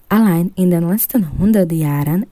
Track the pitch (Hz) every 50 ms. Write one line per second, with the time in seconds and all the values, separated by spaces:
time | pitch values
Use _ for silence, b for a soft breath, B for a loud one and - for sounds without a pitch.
0 | _ - 196 220 226 208 170 165 175 190 - - 185 180 175 165 170 170 190 226
1 | - - - 254 185 147 135 139 180 214 220 208 185 160 165 160 156 143 143 143
2 | 143 147 156 185 247 -